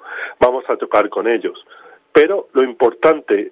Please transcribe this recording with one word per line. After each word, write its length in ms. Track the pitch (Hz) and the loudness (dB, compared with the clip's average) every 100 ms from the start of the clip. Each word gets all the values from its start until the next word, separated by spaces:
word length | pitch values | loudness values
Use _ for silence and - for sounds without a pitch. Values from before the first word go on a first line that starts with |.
| - - - - | -12 -14 -14 0
vamos 240 | 123 127 - | 0 0 -4
a 80 | 117 | -4
chocar 300 | - 110 104 | -2 0 0
con 180 | 98 107 | -2 -2
ellos. 260 | 113 90 - - - - - _ | -2 -4 -10 -20 -20 -20 -20 _
Pero 360 | 156 160 196 - | 2 2 0 -2
lo 100 | 135 | 0
importante 880 | 131 117 120 - 160 156 - 104 104 | 0 2 0 2 0 0 0 -2 -2